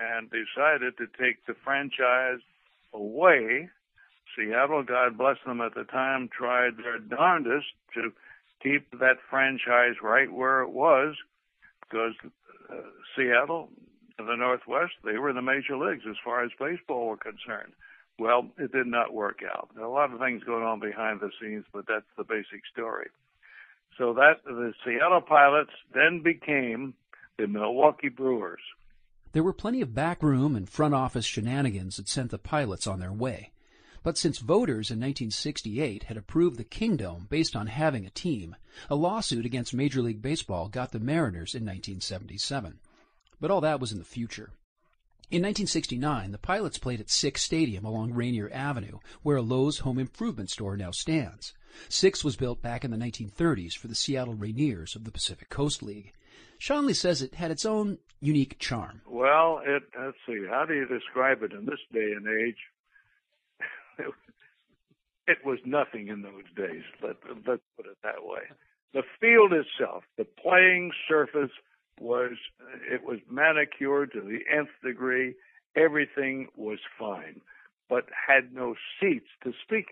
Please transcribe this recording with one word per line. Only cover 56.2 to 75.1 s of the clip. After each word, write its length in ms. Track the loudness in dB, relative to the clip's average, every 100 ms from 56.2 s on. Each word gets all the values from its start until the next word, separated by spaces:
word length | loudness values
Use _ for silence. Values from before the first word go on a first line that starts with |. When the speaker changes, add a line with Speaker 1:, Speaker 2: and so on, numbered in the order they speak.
| _ -20 -20 -12
Speaker 2:
Shanley 360 | -2 2 2
says 280 | 2 2 2
it 120 | -2
had 160 | -6 -6
its 160 | -2 0
own 320 | 0 0 -4 _ _
unique 380 | 2 2 2 -2
charm. 420 | -6 -6 -6 -14
Speaker 1:
Well, 560 | -10 2 6 8 6 4
it, 180 | 0 0 -2 -8
let's 180 | -10 -10 -8
see, 200 | -6 -4
how 160 | -2
do 100 | 0
you 120 | -2 -2
describe 560 | -4 -4 0 2 2
it 100 | -2
in 140 | -6 -8
this 140 | -8 -6
day 200 | -2 -2
and 140 | -2 -2
age? 280 | 0 -2 -4 -14 _ _ _ _ _ _ _ _ _ -14 -14 -18 -12
<laughs> 160 | -12 -12 _ _ _ _ _ _ _ _ _ _ 0
It 160 | 0
was 140 | 0 -4 -2
nothing 400 | 0 0 -4 -10
in 160 | -10
those 220 | -12 -16 -14 -6
days, 280 | -6 -6 -14 -10
let, 140 | -10 -10 -14 -8 -4
let's 140 | -4 -6 -18
put 100 | -20
it 120 | -10
that 180 | -8 -8
way. 180 | -8 -10 -12 -18 _ _ _
The 80 | -4 -4 2
field 320 | 8 10 10
itself, 520 | 8 2 -2 -4 -4 -12 -8
the 80 |
playing 680 | -8 -4 4 8 8 6 0 -6 0
surface 420 | 2 2 0 -2 -6 _ _ _ -14
was, 340 | -4 -2 -2 -4 -14 -20 -20 -14 -6
it 140 | -6
was 160 | -4 -8 -6
manicured 840 | 2 4 4 0 -2 0 2 0
to 80 | -4
the 180 | -8 -6 0 0
nth 140 | 0 -6
degree. 500 | -8 -4 -2